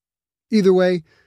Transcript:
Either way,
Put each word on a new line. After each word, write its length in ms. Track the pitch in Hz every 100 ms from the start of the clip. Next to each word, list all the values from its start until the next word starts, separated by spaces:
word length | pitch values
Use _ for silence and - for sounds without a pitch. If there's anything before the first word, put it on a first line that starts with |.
| _ _ _ _ _
Either 220 | 220 190
way, 300 | 185 185 180 - _